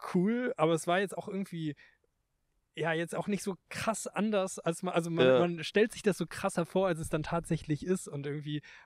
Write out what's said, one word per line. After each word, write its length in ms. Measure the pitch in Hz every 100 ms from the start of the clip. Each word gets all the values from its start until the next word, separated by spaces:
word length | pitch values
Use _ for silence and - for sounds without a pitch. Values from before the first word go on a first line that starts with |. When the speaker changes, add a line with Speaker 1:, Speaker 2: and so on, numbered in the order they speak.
| -
Speaker 1:
cool, 380 | 185 190 240 247 -
aber 160 | 160
es 140 | 160 -
war 120 | 180
jetzt 160 | 196 -
auch 100 | -
irgendwie, 460 | 190 190 170 156 143 - _ _ _ _ _ _ _ _
ja, 200 | - 156
jetzt 200 | 165 170 165
auch 120 | 180
nicht 160 | 202
so 120 | - 180 _
krass 380 | - - 208 -
anders, 500 | - 214 208 190 -
als 240 | 165 165
man, 120 | 180
also 180 | 170 170
man, 140 | 165 127
Speaker 2:
Ja. 120 | 127
Speaker 1:
man 240 | 175 170
stellt 280 | 151 202 226
sich 100 | -
das 140 | 208 175
so 80 | 165
krasser 400 | - 196 - 165
vor, 220 | 190 190
als 120 | 165
es 100 | 160
dann 120 | 160
tatsächlich 640 | 151 170 - 165 - 151 175
ist 220 | 185 -
und 180 | 143 143
irgendwie 360 | 147 147 147 - -